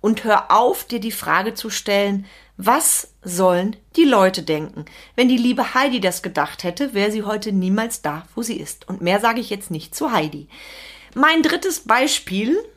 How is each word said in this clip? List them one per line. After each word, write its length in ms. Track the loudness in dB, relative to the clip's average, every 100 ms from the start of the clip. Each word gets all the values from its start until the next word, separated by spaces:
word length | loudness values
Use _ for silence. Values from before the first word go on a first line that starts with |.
Und 220 | 0 0
hör 260 | 2 2 4
auf, 340 | 4 4 0 -4
dir 160 | -6
die 100 | -6
Frage 440 | -6 0 0 0 -6
zu 140 | -8
stellen, 560 | -6 0 0 2 -2 -6 -20 _ -4
was 540 | 2 2 2 0 -4 _
sollen 540 | -8 2 2 4 0 -6 _ 4
die 80 | 6
Leute 380 | 6 4 2
denken? 420 | -4 -4 -4 -12 -16 -18 -12 0
Wenn 120 | 2
die 100 | 4
liebe 360 | 2 0 0
Heidi 260 | 0 0 0
das 220 | -2 -2
gedacht 420 | -6 -4 -4 -4
hätte, 300 | -8 -4 -4
wäre 180 | 0 0
sie 120 | -2
heute 280 | -4 -4 -2
niemals 500 | -2 0 0 -2 -4
da, 240 | -6 -8 -10
wo 80 | -8
sie 160 | -6 -8
ist. 300 | -10 -14 -12
Und 140 | -4
mehr 180 | 0 2
sage 220 | 2 0
ich 80 | -6
jetzt 220 | -10 -8
nicht 220 | -10 -10
zu 200 | -6 -2
Heidi. 340 | 0 -2 -8 -16 -20 -20 -20 -20 -20 -12 2
Mein 280 | 4 4
drittes 380 | 2 0 -2 -6
Beispiel 760 | 0 2 2 -2 -4 -4 0 -2 -4